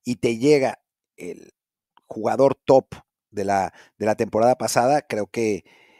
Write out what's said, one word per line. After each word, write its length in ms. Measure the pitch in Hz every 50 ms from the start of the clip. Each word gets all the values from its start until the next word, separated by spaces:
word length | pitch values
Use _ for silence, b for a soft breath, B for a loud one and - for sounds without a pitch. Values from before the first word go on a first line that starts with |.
| -
y 120 | 120 123 -
te 200 | - 120 117 110
llega 420 | 123 147 151 143 131 117 104 - _ _ _ _ _ _ _
el 380 | - - 87 - - - - _ _ _ _ _ _ _ _ _ _ _ -
jugador 460 | - 113 107 117 110 117 135 135 123 _ _
top 220 | - 135 131 - _ - - _ _ _ _ _ _
de 120 | - 104 98
la, 300 | 98 98 98 92 85 b b b b b -
de 80 | 104
la 100 | 107 107
temporada 400 | - 113 98 - 107 113 123 127
pasada, 460 | - 117 113 - 131 120 131 147 147
creo 260 | - - - 107 101 -
que, 380 | - 120 113 110 101 87 - b b b b b b b